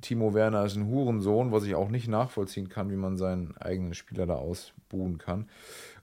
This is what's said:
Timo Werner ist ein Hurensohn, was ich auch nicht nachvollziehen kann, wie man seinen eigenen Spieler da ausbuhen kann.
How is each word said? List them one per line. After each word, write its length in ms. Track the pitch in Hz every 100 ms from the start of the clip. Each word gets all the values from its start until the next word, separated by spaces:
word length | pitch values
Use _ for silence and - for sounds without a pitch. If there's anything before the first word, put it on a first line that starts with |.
Timo 320 | - 117 110
Werner 300 | 104 110 107
ist 120 | 101 104
ein 100 | 104
Hurensohn, 640 | 131 127 113 98 107 127
was 140 | 107
ich 100 | 101
auch 140 | 85 98
nicht 180 | 120 113
nachvollziehen 600 | 107 127 - 95 - 95
kann, 220 | - 98
wie 60 | 95
man 200 | 95 95
seinen 380 | 92 92 87 -
eigenen 360 | - 92 90
Spieler 300 | 85 - 107 87
da 100 | 73
ausbuhen 840 | 76 87 - - - 95 92 82
kann. 300 | - 90 107 - - - - -